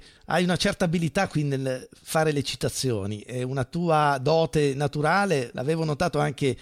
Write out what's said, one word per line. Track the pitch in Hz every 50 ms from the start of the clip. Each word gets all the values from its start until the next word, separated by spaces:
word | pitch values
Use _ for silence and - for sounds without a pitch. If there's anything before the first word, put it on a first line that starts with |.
| - - - _ _
hai | - - 165 180
una | 175 180 160
certa | - 202 196 - 202
abilità | 175 156 185 165 156 - 202 196 185
qui | - 151
nel | 151 143 139 131 135 135 127 127 - -
fare | - - - - - 165 160 160
le | 151 143 131
citazioni, | - - - - 135 - - - 131 117 104 95 104 107 104
è | - - 120 127
una | 123 127 135 139 127
tua | - - 170 175 170 160 151 151 147 143 135
dote | 123 139 156 165 165 156 - 160 147 143 135
naturale, | 135 147 139 - 151 147 151 170 196 202 196 170 139 123 117 -
l'avevo | - 123 139 160 165 160
notato | 156 147 135 156 139 - 147
anche | 147 151 139 - 151 135 120 -